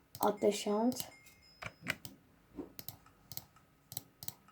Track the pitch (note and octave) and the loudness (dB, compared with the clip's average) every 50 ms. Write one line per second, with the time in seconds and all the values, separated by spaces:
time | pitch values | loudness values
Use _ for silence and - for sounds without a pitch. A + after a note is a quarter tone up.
0 | - _ - - - G#3 G3+ - - G#3 G3+ - - G#3 G#3 G#3 A3+ B3+ B3 - | -20 _ -4 2 2 2 4 6 6 4 4 4 2 2 4 4 4 4 2 2
1 | - - - - - - - - - - - - - - - - - - - - | -4 -8 -10 -20 -20 -20 -20 -20 -20 -20 -18 -12 -12 -12 -12 -10 -6 -6 -6 -6
2 | - - - - - - - - - - - - - - - - - - - - | -6 -18 -18 -18 -20 -20 -20 -20 -20 -16 -10 -10 -10 -10 -12 -16 -16 -16 -16 -18
3 | - - - - - - - - - - - - - _ _ _ _ - - - | -20 -20 -20 -20 -20 -16 -14 -14 -16 -16 -20 -20 -20 _ _ _ _ -12 -10 -10
4 | - - - - - - - - - - | -12 -12 -18 -12 -12 -12 -12 -14 -20 -20